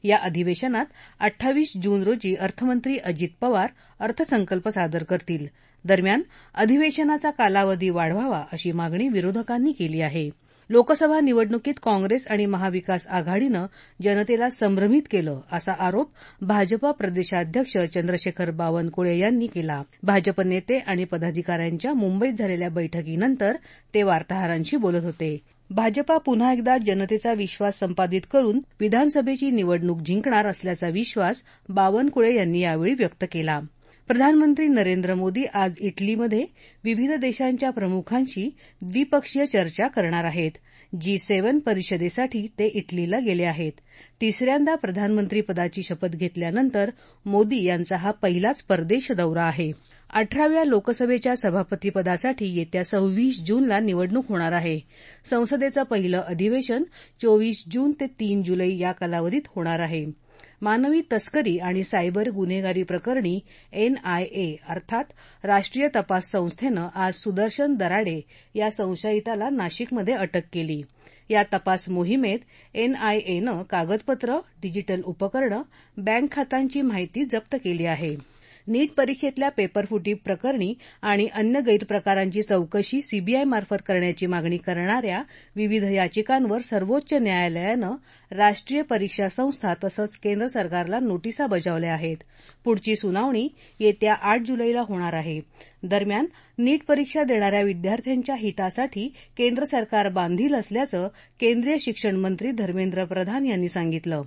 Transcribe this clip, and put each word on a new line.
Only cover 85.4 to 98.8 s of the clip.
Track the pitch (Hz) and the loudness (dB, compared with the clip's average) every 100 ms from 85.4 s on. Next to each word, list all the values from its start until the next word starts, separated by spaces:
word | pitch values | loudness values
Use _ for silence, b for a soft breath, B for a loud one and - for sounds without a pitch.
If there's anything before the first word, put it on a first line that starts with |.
| B 202 | B -4
विविध | 214 220 | 0 0
याचिकांवर | 196 196 180 - 214 262 247 214 | 2 0 0 -2 0 2 2 -2
सर्वोच्च | 240 214 190 269 285 | -2 -2 0 -2 0
न्यायालयानं | 294 220 180 175 165 185 240 190 269 b b b | 0 2 2 0 -2 -2 -2 -2 -6 b b b
राष्ट्रीय | 190 208 202 - 285 | 2 4 4 -4 -4
परीक्षा | 302 226 190 - 196 | 0 -2 -2 -2 -4
संस्था | - 262 269 202 170 | 0 -2 -2 -2 -2
तसंच | 196 202 208 - | -4 -4 -6 -4
केंद्र | 208 208 247 | -2 -2 -2
सरकारला | 262 175 175 170 220 | -2 -2 -2 -2 -2
नोटिसा | 254 180 220 233 285 | -2 -2 -4 -4 0
बजावल्या | 185 170 165 170 | 0 0 -2 -2
आहेत. | 160 165 160 - b b b | -2 -4 -6 -12 b b b
पुढची | - 214 220 214 | 0 0 0 -2
सुनावणी | 202 185 262 233 269 - b b | 0 0 0 0 -2 -8 b b
येत्या | 214 208 214 214 | 2 4 2 2
आठ | 202 226 | 2 2
जुलैला | 233 247 233 240 | 2 0 0 0
होणार | 233 190 175 | -2 -2 -2
आहे. | 165 160 156 - B B B | -2 -4 -6 -10 B B B
दरम्यान, | 185 202 202 208 330 b b - | -2 0 0 0 -2 b b 0
नीट | 240 302 - | 2 2 2
परीक्षा | 285 269 311 | 0 2 0
देणाऱ्या | 285 226 202 202 | 2 2 2 2
विद्यार्थ्यांच्या | 202 180 185 226 254 262 247 262 | 0 0 -2 -2 -2 -2 -2 -4
हितासाठी | 214 180 185 208 | -4 -2 -4 -2